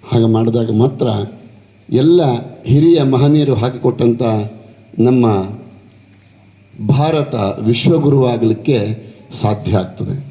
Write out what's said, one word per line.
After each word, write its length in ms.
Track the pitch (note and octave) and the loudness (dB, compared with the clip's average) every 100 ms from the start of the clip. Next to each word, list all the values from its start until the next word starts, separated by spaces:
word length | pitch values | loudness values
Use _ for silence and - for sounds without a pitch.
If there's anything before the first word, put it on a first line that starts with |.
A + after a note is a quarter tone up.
ಹಾಗೆ 240 | - A#2+ A2+ | -2 0 2
ಮಾಡಿದಾಗ 420 | A2 A2+ A#2 A2+ A2 | 2 0 -2 -2 0
ಮಾತ್ರ 320 | C3 C#3 B2 G#2+ G2+ - - - _ _ - | 0 0 -4 -4 -8 -14 -20 -20 _ _ -4
ಎಲ್ಲ 320 | B2 D3+ F3 D3 A#2+ - - | 0 4 4 2 -2 -8 -14
ಹಿರಿಯ 360 | - C#3 E3 E3+ C3+ | 0 4 4 4 2
ಮಹನೀಯರು 500 | C3 C#3+ D3+ C#3 A#2+ | 2 2 2 2 0
ಹಾಕಿಕೊಟ್ಟಂಥ 680 | A#2+ B2 B2 A#2 A#2+ A#2 A#2+ A2 G#2 - - - _ - | -2 -2 -4 0 0 0 -2 -2 -6 -12 -20 -20 _ -2
ನಮ್ಮ 260 | A#2+ B2+ A#2+ G2+ F#2+ A2 - - - - _ - _ _ _ _ _ - G#2 | 2 2 2 0 -4 -12 -18 -20 -20 -20 _ -20 _ _ _ _ _ -8 0
ಭಾರತ 480 | C3+ D#3 D#3 C#3 A#2+ G2 - | 0 2 0 -2 -4 -4 -2
ವಿಶ್ವಗುರುವಾಗಲಿಕ್ಕೆ 1160 | G#2+ B2 - D#3+ C#3+ C#3 B2+ A#2 A#2 A2 - B2+ G#2 A2 - - - - | -2 0 2 2 2 2 2 0 0 0 0 -2 -2 -6 -12 -20 -16 -6
ಸಾಧ್ಯ 440 | G#2 G#2+ - G2+ | -4 -4 -2 -2
ಆಗ್ತದೆ. 360 | F#2 - G2+ C#3 - | -2 -10 -8 -8 -12